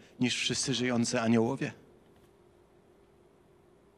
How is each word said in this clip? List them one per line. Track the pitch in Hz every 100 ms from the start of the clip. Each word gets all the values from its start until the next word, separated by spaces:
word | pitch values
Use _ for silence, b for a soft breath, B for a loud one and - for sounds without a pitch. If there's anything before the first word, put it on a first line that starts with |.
| B B
niż | 123 -
wszyscy | - 123 -
żyjący | 120 127 117 117 127
aniołowie. | 113 117 113 135 120 - - - - - - - - - - - - - - - - - _ - - - -